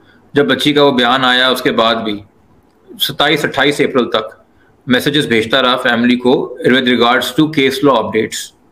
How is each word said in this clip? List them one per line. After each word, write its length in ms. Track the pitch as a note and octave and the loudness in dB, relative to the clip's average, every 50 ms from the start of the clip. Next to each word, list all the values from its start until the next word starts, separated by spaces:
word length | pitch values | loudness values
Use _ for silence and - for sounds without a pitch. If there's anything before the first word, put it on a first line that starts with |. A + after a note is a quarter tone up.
| _ _ _ _ _ _ - | _ _ _ _ _ _ 0
जब 140 | C#3+ C#3 B2 | 0 0 2
बच्ची 240 | - - - D3+ C#3+ | 0 0 0 0 2
का 100 | C#3+ C#3+ | 4 4
वो 100 | C#3+ C3 | 4 2
बयान 320 | B2 B2 A#2+ B2+ C3+ C3 | 2 0 0 0 0 2
आया, 260 | B2+ B2 B2+ B2+ C3 | 2 2 2 2 0
उसके 200 | B2 B2 - C#3 | 0 0 -2 -2
बाद 260 | A#2+ A#2 A2+ A2+ A#2+ | 0 2 2 2 0
भी 240 | A#2 G#2+ G#2+ G#2 G2+ G2+ - _ _ _ _ _ _ _ _ _ _ _ - - - | -2 -4 -6 -8 -10 -12 -18 _ _ _ _ _ _ _ _ _ _ _ -16 -10 -6
सत्ताईस, 460 | - - - - C#3+ D3+ D#3+ D3 D3 | -6 -6 -2 -2 -2 0 0 0 -2
अट्ठाईस 360 | - - C#3 C3 D3 C#3+ - | -2 -2 0 0 0 0 0
अप्रैल 240 | C#3 B2 - C3 A#2 | 0 0 0 0 -2
तक 400 | A2+ - A2 A2 - - - _ _ _ _ _ _ _ _ - - | 0 -2 -4 -4 -6 -14 -20 _ _ _ _ _ _ _ _ -4 -2
messages 380 | B2 A#2+ - D3+ C#3+ D3+ B2+ | 0 0 0 0 -2 -2 0
भेजता 340 | A#2 A#2 A2+ G#2+ A#2 - C3+ | 0 0 0 0 0 0 0
रहा 160 | B2 B2 B2+ | 0 0 0
family 400 | B2+ - B2+ A#2+ A2+ A#2+ A#2+ B2 | 0 0 0 0 0 2 2 0
को 420 | A#2+ B2 B2 C3+ C#3 C3 - - - - | 2 2 2 0 0 0 -4 -6 -2 0
with 180 | B2 B2 C3 B2 | 2 2 2 2
regards 400 | B2 B2 A2+ A#2+ A#2+ B2 B2+ B2 | 2 2 2 2 2 2 0 -2
to 220 | - - - D#3 | -2 -2 0 0
case 300 | D3 D3+ C#3 C3+ C3+ C3 - D3 | 0 0 0 0 0 0 0 0
law 140 | C#3 B2+ A2+ | 2 2 2
updates 380 | G#2 G2 G#2 A2 A2+ - - - - - _ _ _ _ | 0 -2 -4 -4 -4 -4 -8 -12 -14 -14 _ _ _ _